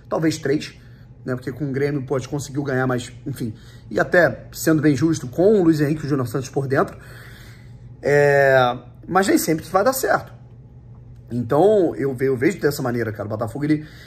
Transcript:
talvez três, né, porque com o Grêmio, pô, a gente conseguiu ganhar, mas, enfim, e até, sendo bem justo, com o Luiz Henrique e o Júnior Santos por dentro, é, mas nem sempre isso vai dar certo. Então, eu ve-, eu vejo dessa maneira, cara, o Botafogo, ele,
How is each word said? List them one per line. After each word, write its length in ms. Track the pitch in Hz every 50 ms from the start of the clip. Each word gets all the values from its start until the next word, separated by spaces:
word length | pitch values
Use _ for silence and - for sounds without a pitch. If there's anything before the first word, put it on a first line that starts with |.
| - -
talvez 280 | - 143 156 160 156
três, 400 | - - 135 143 156 - - - - - - - - - - - - -
né, 100 | 131 127
porque 180 | 123 - 143
com 180 | 123 - 156 139
o 20 |
Grêmio, 340 | 131 135 143 143 147 147 123
pô, 100 | 131 147
a 40 | 131
gente 100 | 127 -
conseguiu 320 | 147 143 - - 131 147
ganhar, 240 | 139 139 131 127 131
mas, 260 | 131 127 120 123 - - - -
enfim, 300 | - 123 - 139 110 - - - - - - - -
e 100 | - -
até, 480 | 165 160 - 180 165 139 120 - - -
sendo 300 | - - - 160 160 156
bem 140 | 139 156 143
justo, 320 | 120 156 165 160 151 -
com 340 | 123 - - 175 202 226 202
o 20 | 175
Luiz 160 | 160 165 147
Henrique 220 | 151 139 160 151 -
e 20 |
o 40 | 131
Júnior 180 | 147 135 123
Santos 220 | 123 - 143 127 -
por 180 | - 147 135
dentro, 300 | 127 139 151 190 - - - - - - - - - - - - - - - - - - - - - - -
é, 760 | - - 147 147 143 143 143 139 139 135 131 131 127 123 123 127 - - - - -
mas 200 | - 170 185 196
nem 100 | 214 339
sempre 260 | 320 - - 156 160 -
isso 80 | -
vai 120 | - 185 202
dar 100 | 254 262
certo. 440 | - - - - - - - - - - - - - - - - - - - - - - - - - - -
Então, 640 | 117 120 120 113 143 147 175 208 220 202 175 143 -
eu 180 | - 135 139 131
ve-, 140 | 123 131
eu 80 | 135 135
vejo 240 | 120 131 175 202 -
dessa 220 | - 147 139 -
maneira, 300 | 135 123 120 120 113 110
cara, 160 | 107 - 98
o 20 | 101
Botafogo, 340 | 107 107 120 110 - 135 143
ele, 240 | 147 151 151 151 - - - -